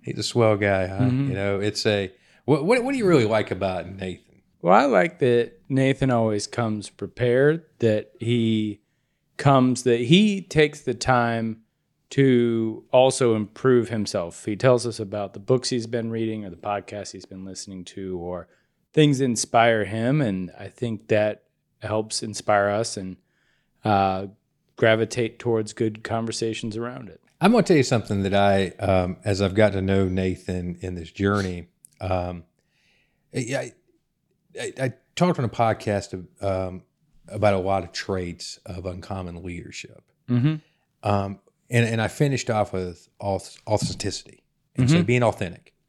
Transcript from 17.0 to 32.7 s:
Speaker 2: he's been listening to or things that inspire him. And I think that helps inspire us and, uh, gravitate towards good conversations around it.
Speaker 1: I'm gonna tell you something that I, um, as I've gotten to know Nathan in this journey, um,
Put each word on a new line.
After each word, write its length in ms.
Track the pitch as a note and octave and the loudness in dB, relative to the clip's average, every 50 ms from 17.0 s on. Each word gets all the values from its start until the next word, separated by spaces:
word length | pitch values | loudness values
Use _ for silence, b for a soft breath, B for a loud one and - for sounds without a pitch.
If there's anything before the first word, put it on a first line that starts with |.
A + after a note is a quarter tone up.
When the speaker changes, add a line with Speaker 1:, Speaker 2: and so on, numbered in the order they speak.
| G2 - | -12 -12
Speaker 2:
he's 160 | - G2 F2+ | -14 -18 -18
been 180 | - F#2+ F#2+ F#2+ | -16 -16 -16 -14
listening 400 | F#2+ F#2 F#2 - - G2 F#2 F2+ | -14 -14 -14 -14 -14 -14 -16 -16
to 300 | - - - G2 F#2+ F#2 | -16 -14 -12 -10 -8 -8
or 300 | F2+ E2+ F2 F2+ F2 E2+ _ _ _ _ _ _ _ _ _ _ | -8 -8 -8 -10 -10 -12 _ _ _ _ _ _ _ _ _ _
things 260 | - D#3 D3 C#3+ B2+ | 4 4 4 4 2
that 60 | C#3 | 0
inspire 640 | C3 A#2 G#2+ - - - A#2+ A2+ A#2 A#2 A2 G#2 | -2 -2 -2 -4 0 4 4 6 6 4 2 0
him. 340 | F#2 G#2 A2+ A2+ A#2+ C3+ D#3 | -4 -4 -4 -2 0 0 0
And 320 | D3 A2+ G2 F#2 F#2 F2 - | 0 0 -2 -4 -6 -8 -12
I 120 | - G2 F#2 | -16 -18 -18
think 400 | - - - A#2 A2+ G#2+ - _ | -10 -8 -6 -6 -6 -8 -4 _
that 380 | A2+ G#2+ G#2+ G#2+ G#2+ - _ _ _ _ _ _ _ _ - | 2 2 2 0 -2 -6 _ _ _ _ _ _ _ _ -8
helps 400 | G2+ G#2+ A2 A2 A2 - - - | -4 -4 -4 -4 -4 -6 -8 -8
inspire 460 | A2+ G#2 - - - G#2+ G2+ G2+ G2+ | -8 -10 -10 -2 2 2 4 4 2
us 280 | G2+ G#2 A#2 - - | 2 0 -2 -4 -6
and, 200 | G#2 F#2+ F#2+ F#2 _ _ _ _ _ _ _ _ _ _ _ _ _ _ | -8 -10 -10 -12 _ _ _ _ _ _ _ _ _ _ _ _ _ _
uh, 440 | A2 G#2 G2 G2 F#2+ F#2+ F#2+ G2 G2+ G2 _ _ _ _ _ _ _ _ | 2 2 4 4 2 0 -2 -6 -10 -14 _ _ _ _ _ _ _ _
gravitate 640 | - - A2+ A2 A2 A2+ G#2+ - B2+ A#2+ A2 A2 _ | 2 4 4 4 4 2 -2 -2 -4 -4 -4 -6 _
towards 320 | - B2 A#2 A2 G#2+ G#2 - | -4 -2 -2 -2 -2 -6 -4
good 320 | - A#2 A2 G#2+ G#2+ A2 | -4 -4 -4 -4 -6 -8
conversations 720 | - A2 A2+ A2+ A2+ G#2+ - - A2+ A2 - - A#2 G#2 | -6 -6 -4 -4 -6 -6 -4 -4 -4 -4 -4 -8 -8 -8
around 320 | A2 A#2 A#2+ B2 C3+ B2 G2 | -8 -10 -10 -12 -14 -16 -18
it. 120 | E2 - _ _ _ _ | -20 -20 _ _ _ _
Speaker 1:
I'm 140 | - F#3+ A#3 | 2 4 4
gonna 120 | A#3+ F#3 | 4 4
tell 120 | - F#3+ | 4 4
you 60 | D3+ C3 | 4 4
something 400 | - C3+ A#2 G2 - G#2+ G2 G2 | 4 2 -2 0 0 -2 -2 0
that 100 | G2 F#2 | 0 2
I, 360 | G2+ G2 G2+ G2 G2 G2 F2+ - _ - | 4 4 4 4 2 0 -2 -4 _ 0
um, 360 | F#2+ F#2+ F#2 F#2 F2+ F#2 - - | 2 2 2 2 0 -4 -6 -4
as 200 | A2 G2 F#2 G2+ | -4 0 0 0
I've 120 | G2 F#2 | 0 4
gotten 200 | G#2 G#2+ G#2 F#2+ | 4 4 4 4
to 80 | G2 F#2+ | 0 -2
know 260 | F#2+ G2 G2 G2 F#2 | 0 2 2 2 0
Nathan 720 | F#2 F#2+ F#2 F#2 F#2 - - - F#2 F2+ F2 F2+ F2 - | 0 -2 -2 -2 -4 -4 -6 -8 -6 -6 -6 -8 -10 -8
in 140 | - F#2 F2+ | -10 -10 -10
this 160 | F2 E2 E2 | -10 -12 -14
journey, 580 | - - G2 G2 G2+ G#2 G2 F#2 F2+ F2 E2+ _ _ _ _ _ _ _ | -6 -2 0 2 2 2 0 -2 -6 -10 -12 _ _ _ _ _ _ _
um, 440 | - F#2 F#2 F#2 F2 F2+ F2+ F2 E2+ _ _ _ _ _ | -6 -4 -4 -4 -4 -6 -8 -12 -16 _ _ _ _ _